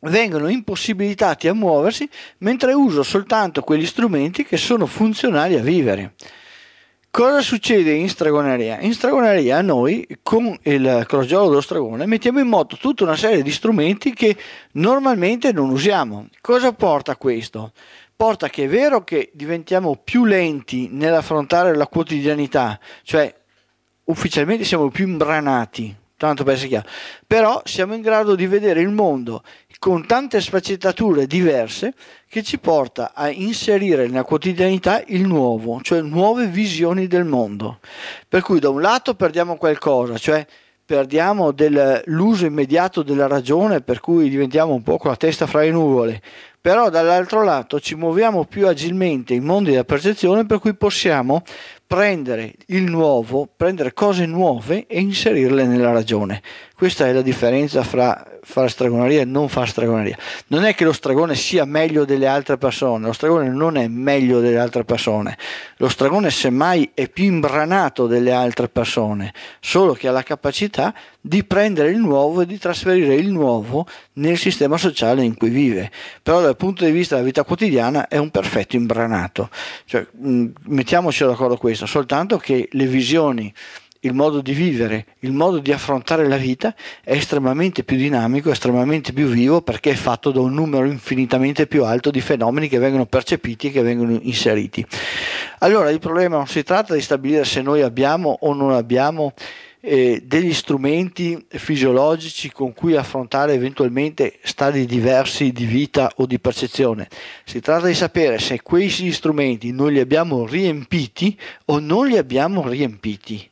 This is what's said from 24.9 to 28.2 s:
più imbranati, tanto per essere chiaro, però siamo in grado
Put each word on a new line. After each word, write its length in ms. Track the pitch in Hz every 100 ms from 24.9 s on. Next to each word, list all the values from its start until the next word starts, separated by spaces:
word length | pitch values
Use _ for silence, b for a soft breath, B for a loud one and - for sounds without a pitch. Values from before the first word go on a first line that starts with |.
più 160 | - 190
imbranati, 880 | 170 147 156 147 127 113 - 113 104 _ _
tanto 260 | 156 143
per 120 | 135
essere 140 | 131 135
chiaro, 200 | 117 107 B B B _
però 360 | 220 220 247
siamo 300 | - - 190
in 60 | 220
grado 340 | 220 220